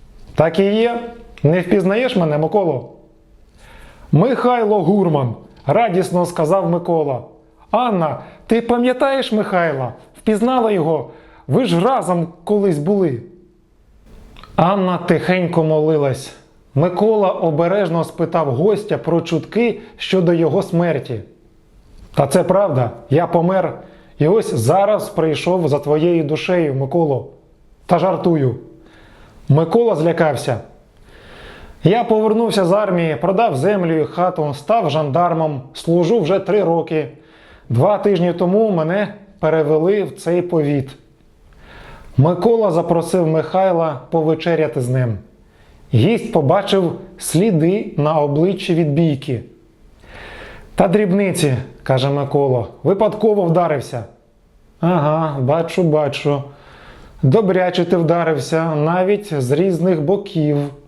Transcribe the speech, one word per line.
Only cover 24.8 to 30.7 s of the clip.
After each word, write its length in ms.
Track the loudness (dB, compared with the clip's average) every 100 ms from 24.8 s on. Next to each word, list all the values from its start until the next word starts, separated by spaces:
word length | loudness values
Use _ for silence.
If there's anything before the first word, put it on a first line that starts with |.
| 2 0 -2
прийшов 580 | -2 -2 -2 -2 0 0
за 120 | -2
твоєю 440 | 0 0 2 0
душею, 500 | 0 -4 0 0 0
Миколо. 540 | -2 -2 0 0 -2 -6 -20 _ _ _ _ -2
Та 140 | 0
жартую". 560 | 2 0 0 2 0 -4 -14 -20 -20 -20 -20 -20 -20 -16 2
Микола 460 | 2 4 2 2 2
злякався. 600 | 0 2 0 0 -4 -6 -8